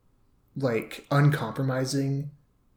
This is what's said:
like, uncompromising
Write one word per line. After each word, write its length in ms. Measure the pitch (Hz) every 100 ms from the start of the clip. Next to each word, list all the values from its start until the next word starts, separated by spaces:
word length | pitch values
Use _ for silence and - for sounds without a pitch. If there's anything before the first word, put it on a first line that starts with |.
| _ _ _ _ _ 143
like, 500 | 135 110 - - -
uncompromising 1200 | 143 147 147 113 110 135 127 131 139 135 139 147 - _ _ _